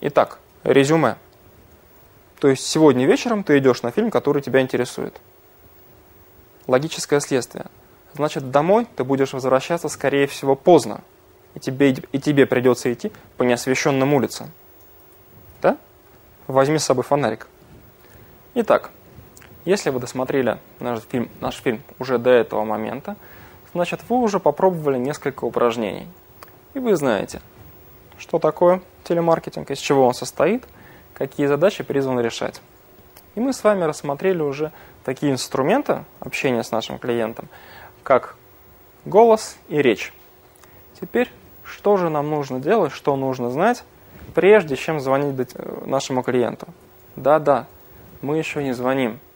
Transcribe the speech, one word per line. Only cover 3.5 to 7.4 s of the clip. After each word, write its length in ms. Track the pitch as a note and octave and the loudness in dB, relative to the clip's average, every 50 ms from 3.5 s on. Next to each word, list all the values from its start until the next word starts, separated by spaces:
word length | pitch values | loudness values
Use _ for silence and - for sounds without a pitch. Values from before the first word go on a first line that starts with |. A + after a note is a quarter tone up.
| D3 C#3 | 2 4
идешь 220 | C3 C3 A#2+ - | 6 4 2 2
на 100 | - A#2+ | -2 -4
фильм, 200 | - - G#3+ A#3 | -2 -2 -2 0
который 300 | - B2 - - D3 D3 | 0 0 0 0 -2 -2
тебя 200 | C#3 - A#2+ C3 | -4 0 0 0
интересует. 580 | C3 B2+ - A#2+ B2 B2 - - B2+ - - - _ _ _ _ _ _ _ _ _ - _ _ _ _ - - _ _ _ _ - _ _ - - _ _ _ _ - | 0 2 -2 -4 -4 -4 -6 -10 -10 -10 -12 -16 _ _ _ _ _ _ _ _ _ -20 _ _ _ _ -20 -20 _ _ _ _ -20 _ _ -20 -20 _ _ _ _ 0
Логическое 520 | B2+ C3 C#3+ D#3+ - - - - D3 C#3+ | 0 0 0 -2 -8 -8 -4 0 0 0
следствие. 460 | C#3+ - C#3+ C3 | 0 0 -2 -2